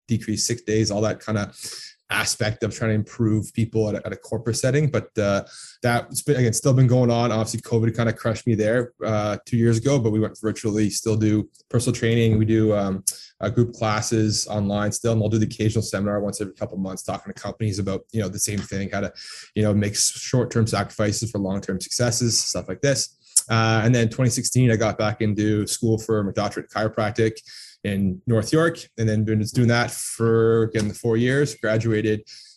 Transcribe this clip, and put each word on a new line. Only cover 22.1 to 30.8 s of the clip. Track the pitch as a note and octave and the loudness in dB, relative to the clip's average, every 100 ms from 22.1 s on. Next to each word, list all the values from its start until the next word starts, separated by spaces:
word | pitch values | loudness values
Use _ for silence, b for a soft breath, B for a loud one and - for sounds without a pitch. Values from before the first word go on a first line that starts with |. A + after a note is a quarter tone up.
| A#2 A#2+ - | 0 0 0
stuff | - F2+ F2+ | -2 -6 -6
like | F#2 | -2
this. | C#3 C3+ - _ B B - | 0 0 -2 _ B B 2
Uh, | A2+ A2+ A2 | 2 4 4
and | A2+ | 4
then | B2 A2+ | 4 2
twenty | B2 B2+ | 2 0
sixteen, | B2 - B2+ B2 | 0 0 2 4
I | A2 | 4
got | A2 F#2+ | 0 0
back | G#2+ A2 | -2 0
into | G#2+ G#2 G#2+ G#2+ G2+ | -2 2 2 0 -2
school | - A#2 A2 | -2 0 0
for | A2+ G#2+ | 0 0
McDottrit | G2 G2 G2+ G2 - | 0 -2 -4 -6 -8
Chiropractic | G2+ A2 A2+ G#2+ A2+ A2 - B B B B | -4 -2 -2 -2 0 0 -2 B B B B
in | G2+ G2 F#2+ F#2 - | -4 0 -2 -2 0
North | A2 G#2 | 0 2
York, | D#3 E3+ E3 - - | 2 2 -2 -10 -2
and | A2 | 0
then | A2 | 2
been | G#2+ A2 G#2+ | 2 0 0
doing | B2+ A#2 | 2 4
that | A#2+ A#2 | 4 0
for, | - - - A2+ A2+ A2+ A2+ | -4 -8 -2 2 4 4 4
again, | A2 A2+ | 2 0